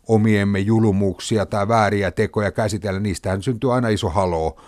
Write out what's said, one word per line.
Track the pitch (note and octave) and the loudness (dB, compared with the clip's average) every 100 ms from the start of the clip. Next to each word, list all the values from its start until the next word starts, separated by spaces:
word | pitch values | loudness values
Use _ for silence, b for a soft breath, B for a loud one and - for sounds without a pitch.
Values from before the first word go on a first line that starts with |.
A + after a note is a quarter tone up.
| - | 0
omiemme | A2 A2 G#2 G2+ G2 | 2 4 2 2 0
julmuuksia | G2+ A2 A2 G2 G2+ F2 - A2 F#2+ | 2 2 2 2 0 -4 -4 -2 -2
tai | G#2+ G2+ | -4 0
vääriä | A2+ G2+ G2+ G2 | 2 2 2 -2
tekoja | - G#2 - G2+ | -2 -2 -2 -2
käsitellä, | - A2 G2+ G#2 F#2+ | -2 -2 -2 -4 -4
niistähän | G#2 F2+ - F#2+ | -4 -4 -4 -4
syntyy | F#2+ A#2 C3 | -4 -2 0
aina | B2 A#2+ | 0 0
iso | G#2 G#2 | 0 -2
haloo. | D#2+ F#2 E2 D#2+ - | 0 0 0 -4 -6